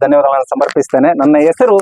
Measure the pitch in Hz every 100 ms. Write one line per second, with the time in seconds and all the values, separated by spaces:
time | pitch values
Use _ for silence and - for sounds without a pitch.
0 | 139 143 139 139 127 - - - 139 135
1 | 143 170 139 151 156 165 202 196